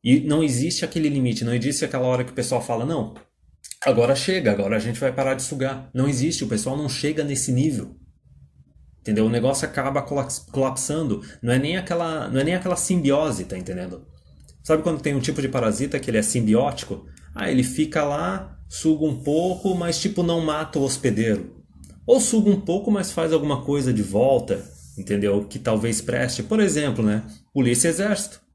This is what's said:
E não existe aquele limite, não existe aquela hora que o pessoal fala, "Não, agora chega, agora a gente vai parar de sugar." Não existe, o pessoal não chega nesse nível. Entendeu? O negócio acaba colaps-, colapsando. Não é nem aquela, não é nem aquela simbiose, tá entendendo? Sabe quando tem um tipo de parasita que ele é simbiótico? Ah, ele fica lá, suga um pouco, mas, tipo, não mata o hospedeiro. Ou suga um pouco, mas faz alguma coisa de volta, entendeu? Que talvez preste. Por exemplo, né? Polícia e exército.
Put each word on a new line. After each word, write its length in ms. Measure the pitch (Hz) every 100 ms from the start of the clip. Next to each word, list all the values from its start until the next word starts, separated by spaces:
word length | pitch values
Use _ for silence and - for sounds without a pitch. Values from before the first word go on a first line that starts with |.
E 160 | 117 143
não 240 | 151 147
existe 400 | 156 123 156 -
aquele 240 | 165 170 151
limite, 380 | 143 123 110 117
não 80 |
existe 320 | 120 127 139 156
aquela 220 | 135 127
hora 180 | 127 127
que 60 |
o 40 | -
pessoal 260 | 117 123
fala, 240 | 107 113 143
"Não, 280 | 160 117 - - _ _ _ - - 135
agora 320 | 117 120 135
chega, 340 | - 185 117
agora 240 | 101 98 107
a 40 |
gente 200 | 113 120
vai 140 | 135
parar 220 | 131 135 131
de 80 |
sugar." 460 | - 139 131 123 -
Não 160 | 123 139
existe, 340 | 127 147 -
o 60 | 110
pessoal 260 | 110 131 139
não 140 | 147
chega 340 | - 147 156
nesse 300 | 143 131 -
nível. 420 | 123 156 120 90 - - _ _ - - _ - _ - _
Entendeu? 240 | - 107 110
O 40 |
negócio 360 | 117 127 135 -
acaba 360 | - 135 139
colaps-, 440 | 135 143 131 - -
colapsando. 720 | 135 131 131 - 151 151 104 - -
Não 120 | 120
é 40 | 127
nem 200 | 143 180
aquela, 520 | 180 170 165 156 101
não 120 | 127
é 20 |
nem 100 | 147
aquela 220 | 180 180 175
simbiose, 680 | - 180 139 139 156 104 -
tá 120 | 92
entendendo? 480 | 90 90 90 90 - - _ - - -
Sabe 220 | - 156
quando 180 | 165 151
tem 140 | 151 139
um 60 |
tipo 200 | 127 143
de 60 | 135
parasita 500 | 131 113 107 135 139
que 120 | 127
ele 60 | 110
é 40 |
simbiótico? 840 | 104 127 107 110 139 127 - 98 - - -
Ah, 160 | - 98
ele 140 | -
fica 400 | - - 156 156
lá, 560 | 147 147 175 190 190 - -
suga 380 | - 160 151 156
um 180 | 127
pouco, 500 | 143 151 180 185 196
mas, 260 | 175 170 160
tipo, 220 | - 202
não 200 | 175 170
mata 360 | 160 151 156 151
o 60 |
hospedeiro. 800 | 135 131 131 104 113 101 - - _ - - - -
Ou 140 | 262
suga 300 | - 226 208
um 100 | 196
pouco, 320 | 185 185 208
mas 180 | 202 185
faz 220 | - 165
alguma 320 | 160 147 131
coisa 300 | 135 143 127
de 100 | 107
volta, 680 | 95 101 131 127 - 95 - - - -
entendeu? 480 | 95 101 101 101 104
Que 120 | 120
talvez 440 | - 110 113 110
preste. 420 | - 127 127 -
Por 160 | - 214
exemplo, 440 | 202 151 147 120
né? 200 | 107 107 - - _
Polícia 340 | 139 123 123 170
e 40 |
exército. 500 | 165 208 196 - - _